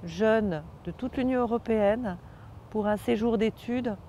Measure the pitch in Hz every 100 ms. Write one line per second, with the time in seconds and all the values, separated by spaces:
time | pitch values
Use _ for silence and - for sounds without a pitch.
0 | 170 165 220 220 214 160 156 - - -
1 | 254 - 254 254 240 233 - 220 202 220
2 | 240 175 - - - - - 214 208 208
3 | - 226 233 226 220 214 - 247 240 202